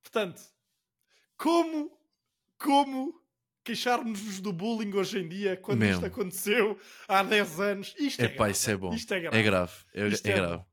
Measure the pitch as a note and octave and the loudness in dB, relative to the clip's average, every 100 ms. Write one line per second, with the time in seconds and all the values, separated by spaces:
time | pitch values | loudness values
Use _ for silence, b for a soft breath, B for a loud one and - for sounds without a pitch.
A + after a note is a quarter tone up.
0 | - A3+ G3 - - _ _ _ _ _ | -4 -2 -2 -6 -20 _ _ _ _ _
1 | _ _ _ _ D#4 E4+ E4 D#4 D4 _ | _ _ _ _ 2 2 2 -2 -6 _
2 | _ _ _ _ _ _ C#4+ C#4 C#4+ C4 | _ _ _ _ _ _ 2 4 4 -2
3 | C4+ - _ _ _ _ - A3+ B3 A#3+ | -6 -8 _ _ _ _ -10 -4 0 0
4 | B3 G#3 A3 F#3+ F#3+ F3 G#3 A3+ G#3+ G3 | -2 -6 -8 -8 -6 -4 -2 -2 -2 -2
5 | F#3 G3+ E3+ F#3 G3+ F#3 - A#2+ G#2+ F2+ | -2 -4 -6 -4 -2 -4 -2 2 4 2
6 | F2 F2 F#3+ - G#3 A#3 A3 G3 B B | -2 -4 -6 -4 0 2 2 0 B B
7 | B F#3+ G3 G#3+ G3 D#3 G3+ G3 F#3+ - | B 2 4 2 2 0 -2 -2 -8 -4
8 | C#4+ - A#2 C3+ G#2+ G2 - G2+ F#2 - | -4 0 -2 2 0 2 0 -2 -2 -6
9 | - F#3+ E3 A2 G#2+ F#2+ F2 - - - | -4 -4 0 2 4 4 0 -6 -14 -2
10 | G#2 G#2 G#2+ G2+ F2+ E2+ - | 0 0 0 0 0 -4 -10